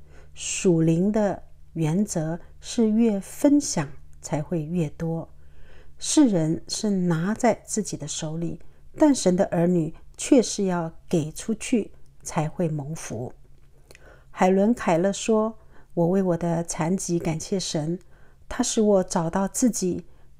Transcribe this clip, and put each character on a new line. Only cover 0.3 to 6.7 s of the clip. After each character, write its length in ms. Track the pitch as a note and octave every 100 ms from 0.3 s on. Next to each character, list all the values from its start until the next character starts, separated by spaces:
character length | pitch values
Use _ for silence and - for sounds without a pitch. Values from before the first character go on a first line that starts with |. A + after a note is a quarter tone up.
属 480 | - - - G3 E3
灵 280 | D#3+ E3 G3
的 320 | G#3+ G3+ - - - -
原 320 | E3 D#3 F3
则 340 | G#3 E3+ D#3 E3+ - -
是 280 | - - A3
越 300 | A3 A#3 G3+
分 420 | - - D4 D4
享 280 | - F3+ C#3+ - - -
才 220 | - D3+
会 200 | D3 E3+
越 280 | D3+ F3 D3+
多。 380 | - E3 E3 - - - - - - - -
世 280 | - D#4 C4
人 360 | F3+ D#3 E3
是 200 | -